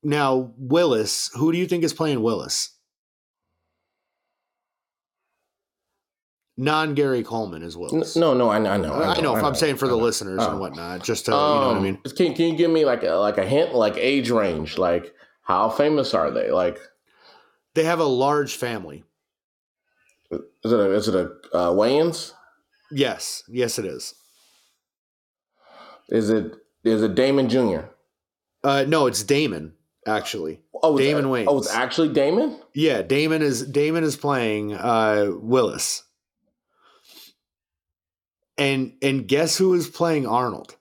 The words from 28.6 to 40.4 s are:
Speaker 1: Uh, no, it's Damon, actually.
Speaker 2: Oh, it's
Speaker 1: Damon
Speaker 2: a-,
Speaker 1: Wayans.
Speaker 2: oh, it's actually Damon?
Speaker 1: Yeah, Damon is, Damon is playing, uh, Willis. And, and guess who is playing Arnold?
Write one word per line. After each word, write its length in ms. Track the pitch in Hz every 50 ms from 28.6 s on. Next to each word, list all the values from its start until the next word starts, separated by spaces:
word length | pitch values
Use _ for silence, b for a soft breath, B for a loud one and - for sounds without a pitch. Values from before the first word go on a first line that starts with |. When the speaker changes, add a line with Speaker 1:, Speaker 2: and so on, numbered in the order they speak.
| _
Speaker 1:
Uh, 220 | 139 139 139 135 139
no, 200 | 156 160 143 127
it's 160 | 117 - 101
Damon, 500 | 98 143 143 156 139 95 78 76 80 - _ _ _ _ _ _
actually. 560 | 110 110 107 - - - 107 82 78 80 - _ _ _ - -
Speaker 2:
Oh, 120 | 160 151 135
it's 40 | 131 139
Speaker 1:
Damon 180 | 151 151 139
Speaker 2:
a-, 40 | 135
Speaker 1:
Wayans. 160 | 131 123 110 139
Speaker 2:
oh, 100 | 143 135
it's 160 | 113 - -
actually 360 | 113 127 127 - - 165 151
Damon? 500 | 131 151 139 143 165 208 294 302 233 - - _ _
Speaker 1:
Yeah, 260 | 143 156 160 135 107
Damon 400 | 92 87 131 139 151 160 160 160
is, 240 | 151 147 131 113 127
Damon 380 | 135 135 143 147 151 160 170 160
is 120 | 156 143 147
playing, 580 | - 143 143 131 120 110 107 107 107 104 104
uh, 560 | 92 85 120 117 113 110 107 107 104 104 101 90
Willis. 720 | - - 110 123 127 120 104 - - - - - - - _ _ _ _ _ _ _ _ _ _ _ _ _ B B B B B B B B B B B B B _ _ _ _ _ _ _ _ _ _ _ _ _ _ _ _ _ _ _ _ _ _ _ _
And, 380 | - 143 139 139 131 131 117 - _
and 260 | - 139 135 135 117 95
guess 300 | 131 143 160 160 160 -
who 160 | 190 185 180
is 140 | 175 170 -
playing 400 | - - 175 170 160 151 135 113
Arnold? 480 | 110 120